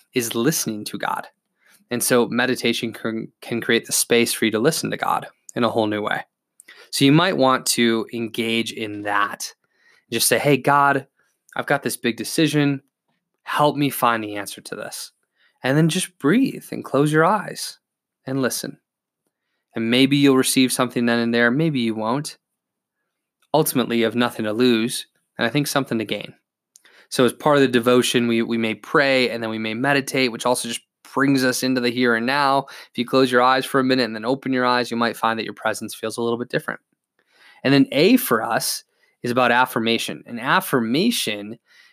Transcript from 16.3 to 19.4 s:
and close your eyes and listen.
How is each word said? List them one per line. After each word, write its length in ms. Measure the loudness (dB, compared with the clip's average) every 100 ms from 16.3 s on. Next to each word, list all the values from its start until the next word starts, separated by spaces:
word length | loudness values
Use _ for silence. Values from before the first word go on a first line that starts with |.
| 2 2 -4 -12
and 140 | -12 -2
close 260 | 0 2
your 140 | 4 2
eyes 540 | 2 -4 -10 -12 -14 _ _ _ _ -8
and 160 | -4
listen. 380 | -2 -4 -8 -14 _ _ _ _ _ _